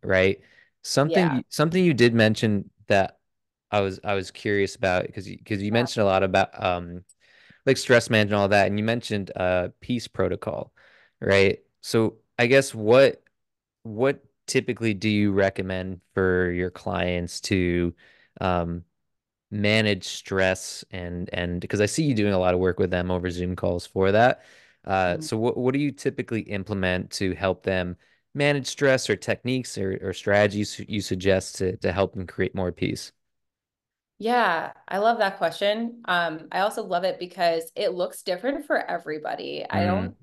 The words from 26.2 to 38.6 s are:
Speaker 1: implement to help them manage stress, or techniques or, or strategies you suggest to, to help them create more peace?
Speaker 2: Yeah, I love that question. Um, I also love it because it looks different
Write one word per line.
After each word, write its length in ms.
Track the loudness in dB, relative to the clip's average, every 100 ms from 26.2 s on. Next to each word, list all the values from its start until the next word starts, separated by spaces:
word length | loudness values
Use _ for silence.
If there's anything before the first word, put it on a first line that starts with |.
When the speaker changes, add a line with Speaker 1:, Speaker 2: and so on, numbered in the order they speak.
| -4 -6
Speaker 1:
implement 680 | -4 -8 -6 -2 0 -2 -4
to 220 | -4 -4
help 300 | -2 -2 -2
them 320 | -2 -2 -4 -8 _ _ _
manage 320 | -2 0 0 -4
stress, 420 | 0 2 2 2
or 60 | -2
techniques 640 | -2 -4 -2 -4 -4 -6
or, 200 | -4 -4
or 100 | -6
strategies 640 | -6 2 4 4 2 -4 -8 -8
you 120 | -6
suggest 540 | -4 -2 2 2 0 -4
to, 200 | -4 -2
to 140 | -2
help 220 | 0 0
them 120 | -2 -10
create 280 | -4 -4
more 180 | -2 -6
peace? 400 | -4 -4 -4 -10 _ _ _ _ _ _ _ _ _ _ -8
Speaker 2:
Yeah, 500 | 0 2 2 0 -4 -12 -6
I 120 | 0
love 180 | 2 2
that 200 | 0 0
question. 640 | -4 0 -2 -2 -4 -8
Um, 440 | -2 0 0 -4 -6
I 80 | -2
also 240 | -2 -2
love 200 | -4 -2
it 140 | -2 -4
because 540 | -8 -2 0 0 -4
it 200 | -4 -4
looks 280 | -2 -4 -6
different 440 | -6 -4 -4 -4